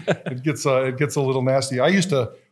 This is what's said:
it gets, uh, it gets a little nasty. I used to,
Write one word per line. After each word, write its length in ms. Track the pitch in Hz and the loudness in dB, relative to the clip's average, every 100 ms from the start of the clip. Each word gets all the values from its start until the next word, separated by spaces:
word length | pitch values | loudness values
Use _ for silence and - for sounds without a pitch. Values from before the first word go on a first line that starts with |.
| 175 | 0
it 360 | 170 - 127 | -4 -4 -4
gets, 240 | 151 - 143 | -4 -2 0
uh, 160 | 131 | 2
it 140 | 131 123 | 0 -2
gets 180 | 147 147 | -2 0
a 40 | |
little 220 | 135 131 | 0 2
nasty. 380 | 131 135 131 123 | 2 0 0 0
I 80 | 147 | 2
used 220 | 196 175 | 2 2
to, 200 | 135 113 - _ | 0 -2 -8 _